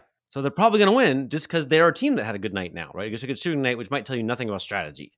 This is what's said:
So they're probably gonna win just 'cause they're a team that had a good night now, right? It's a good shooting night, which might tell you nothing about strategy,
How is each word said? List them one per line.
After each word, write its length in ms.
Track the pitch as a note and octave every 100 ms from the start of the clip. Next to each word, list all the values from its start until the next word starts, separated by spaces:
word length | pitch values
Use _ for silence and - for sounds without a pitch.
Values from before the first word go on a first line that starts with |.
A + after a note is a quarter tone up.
| _ _ _
So 120 | C#3
they're 100 | C#3
probably 280 | C#3 A3 G#3+
gonna 120 | G3
win 340 | A#3+ A3 C3 C3
just 200 | D3+ -
'cause 180 | E3+ C#3
they're 200 | D#3 E3+
a 60 |
team 220 | E3 C#4+ A#3
that 80 |
had 120 | G#2+ G#2
a 40 |
good 140 | G#2
night 200 | F#2+ F2+
now, 180 | D#2+ D2+
right? 180 | F2 G#2+
It's 120 | A2
a 40 | C3
good 120 | B2+
shooting 220 | F3 D3
night, 140 | C3 A#2+
which 120 | G#2
might 140 | C#3 G#2+
tell 100 | B2+
you 80 |
nothing 240 | A2 B2 A#2
about 140 | G2
strategy, 560 | - G2+ D#2 C#2+ C#2